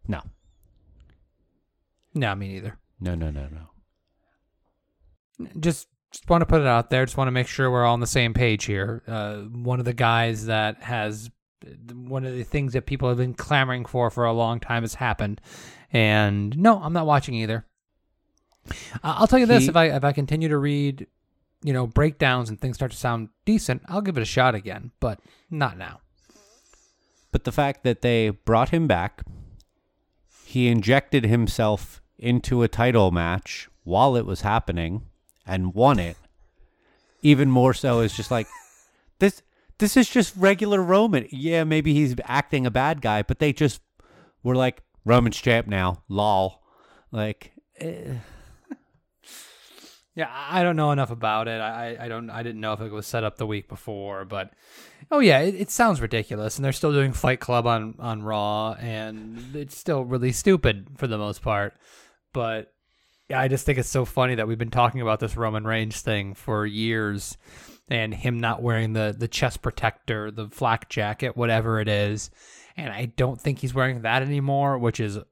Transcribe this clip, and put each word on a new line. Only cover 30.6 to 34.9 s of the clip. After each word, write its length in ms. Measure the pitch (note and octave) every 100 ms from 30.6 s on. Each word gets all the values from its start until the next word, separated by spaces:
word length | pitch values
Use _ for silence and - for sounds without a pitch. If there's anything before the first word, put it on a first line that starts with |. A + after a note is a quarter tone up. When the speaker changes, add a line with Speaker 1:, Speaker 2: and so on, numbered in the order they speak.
| B2
Speaker 1:
injected 560 | A#2 G2+ C3 - C#3
himself 760 | A2+ A#2+ A2 - A2 G#2 - - _ _
into 420 | A#2+ B2 - B2
a 60 | A2+
title 420 | - B2 A#2 F#2+
match 600 | F2 E2+ F#2 - - - _
while 320 | - F#2+ C3+ B2
it 100 | G2
was 160 | F#2
happening 640 | G#2 A2+ - E2+ E2